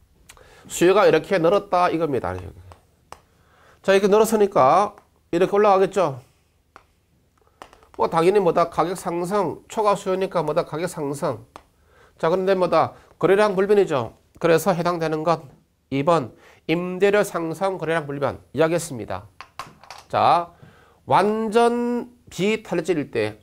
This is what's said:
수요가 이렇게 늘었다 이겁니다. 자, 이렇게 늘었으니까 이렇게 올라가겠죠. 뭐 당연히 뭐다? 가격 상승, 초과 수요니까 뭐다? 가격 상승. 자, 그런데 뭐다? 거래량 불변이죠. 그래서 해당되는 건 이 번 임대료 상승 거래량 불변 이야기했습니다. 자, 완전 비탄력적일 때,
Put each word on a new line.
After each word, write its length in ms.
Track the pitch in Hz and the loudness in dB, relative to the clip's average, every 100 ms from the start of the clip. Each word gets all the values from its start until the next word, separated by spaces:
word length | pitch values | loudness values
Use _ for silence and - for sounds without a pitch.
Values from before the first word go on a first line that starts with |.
| _ _ _ - - - - | _ _ _ -20 -20 -20 -16
수요가 380 | - 170 196 180 | 0 2 4 4
이렇게 320 | 156 151 196 | 2 0 0
늘었다 520 | 160 202 196 180 180 | 2 0 0 0 0
이겁니다. 460 | 160 165 127 87 92 90 82 - - _ _ _ - _ _ _ _ _ _ | 0 -2 -4 -4 -8 -12 -18 -20 -20 _ _ _ -20 _ _ _ _ _ _
자, 120 | - | 0
이렇게 140 | 196 202 | 2 4
늘었으니까 880 | 208 214 214 202 185 131 170 208 - _ _ _ | 4 4 2 2 4 4 4 0 -6 _ _ _
이렇게 240 | 170 185 202 | -2 0 2
올라가겠죠. 640 | 214 190 190 202 165 127 - _ _ _ _ - _ _ _ _ _ _ _ _ - _ _ - | 4 4 2 0 -2 -4 -14 _ _ _ _ -20 _ _ _ _ _ _ _ _ -20 _ _ -4
뭐 140 | 165 | -2
당연히 300 | 165 170 208 | 2 2 2
뭐다? 300 | 180 165 170 | 2 0 0
가격 280 | - 165 185 | 0 -4 -4
상승, 640 | 185 170 175 208 175 - - | -6 -6 -4 -2 -2 -6 -10
초과 280 | - 208 190 | -2 0 0
수요니까 480 | 196 185 190 190 | -2 -4 -2 -4
뭐다? 220 | 156 156 156 | -2 -4 -4
가격 240 | 156 175 | -6 -8
상승. 560 | 170 143 143 165 113 - - _ _ _ _ _ _ | -8 -8 -6 -6 -8 -12 -20 _ _ _ _ _ _
자, 120 | 165 | -2
그런데 260 | 185 185 190 | 0 0 0
뭐다? 380 | 180 165 123 - _ _ | 2 2 0 -4 _ _
거래량 360 | 160 196 214 185 | 2 4 2 2
불변이죠. 640 | 196 208 175 143 113 - _ - | 2 2 2 0 -4 -10 _ -4
그래서 340 | 170 165 202 | 2 2 2
해당되는 500 | 175 170 175 160 156 | -2 -2 -2 -4 -2
건 400 | 156 160 - - _ _ _ | -2 -2 -4 -20 _ _ _
이 100 | 139 | -2
번 320 | 151 165 117 - - _ - | 2 0 0 -12 -20 _ -4
임대료 580 | 165 180 180 202 208 | -4 -2 0 2 2
상승 540 | 202 175 165 160 196 185 | 0 -4 -6 -4 -4 -4
거래량 300 | 156 165 143 | -4 -4 -4
불변 340 | 143 135 95 - | -4 -4 -4 -10
이야기했습니다. 720 | 127 160 170 165 127 101 95 104 _ - - - - - - - | -2 0 0 -4 -10 -10 -10 -12 _ -20 -18 -18 -20 -20 -20 -6
자, 460 | 107 110 165 170 - - _ _ _ - | 0 2 2 -2 -14 -20 _ _ _ -2
완전 1040 | 143 202 220 220 220 233 240 240 240 - - - | 2 2 0 0 2 2 2 -2 -4 -6 -16 -20
비탄력적일 800 | - 196 220 214 175 165 170 - | -4 -2 -2 -4 -6 -2 -2 -2
때, 280 | 120 107 - | -2 -4 -6